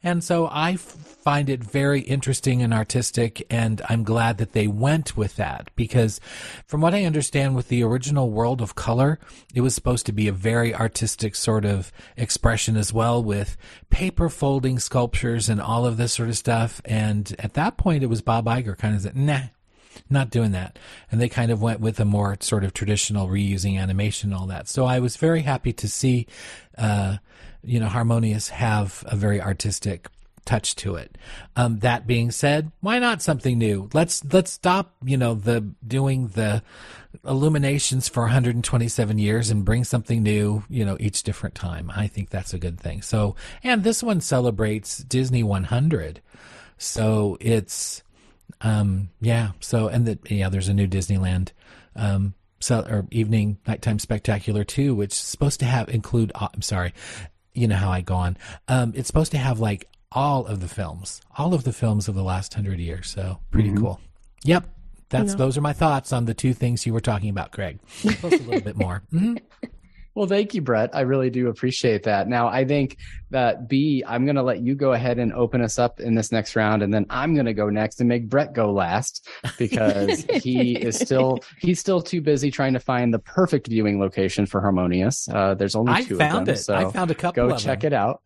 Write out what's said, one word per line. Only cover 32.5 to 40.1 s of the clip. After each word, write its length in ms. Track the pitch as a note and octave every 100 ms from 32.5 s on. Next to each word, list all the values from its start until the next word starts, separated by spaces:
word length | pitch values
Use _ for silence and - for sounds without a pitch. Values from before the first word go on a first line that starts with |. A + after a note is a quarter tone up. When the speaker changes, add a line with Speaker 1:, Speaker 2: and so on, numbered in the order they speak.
| D3 D#3 -
Speaker 1:
why 200 | F#3+ A#3+
not 220 | B3 G#3
something 360 | - D3 C3 A#2+
new? 320 | A2+ G2+ G2
Let's, 320 | D3 E3+ - C#3+
let's 180 | F#3 F#3
stop, 460 | - F#3 F#3 G3 _
you 140 | B2+ C3+
know, 160 | A#2+
the, 260 | A2+ G2+ A#2 G#2 - A2
doing 440 | C3 C3+ C3 B2
the 340 | F#2+ A2 G#2+ - - - - - - -
Illuminations 840 | C3+ D3+ D3+ C#3 C#3+ - C3 -
for 180 | - A2+
a 40 |
hundred 260 | B2+ B2 A#2+
and 80 |
twenty-seven 540 | A#2+ B2+ A#2 - G#2+ G#2+
years 320 | G#2 A2 A2
and 160 | G#2+ G2
bring 180 | A#2
something 400 | A#2+ B2 -